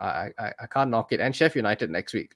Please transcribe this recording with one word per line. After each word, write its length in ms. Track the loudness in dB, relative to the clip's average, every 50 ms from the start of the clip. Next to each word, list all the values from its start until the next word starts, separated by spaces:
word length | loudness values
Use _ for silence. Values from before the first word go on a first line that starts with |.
I, 40 | -6
I, 240 | -4 -4 -4 -4 -6 -8
I, 160 | -8 -8 -8 -8 -10 -8
I 40 |
can't 220 | -2 0 2 2 4
knock 220 | 2 2 2 0 0
it. 60 | 0
And 120 | 0 0 2
Sheffield 300 | 4 4 4 4 2 2
United 260 | 2 2 0 0 -2
next 240 | -2 -4 -4 -4 -4
week. 180 | -6 -6 -6 _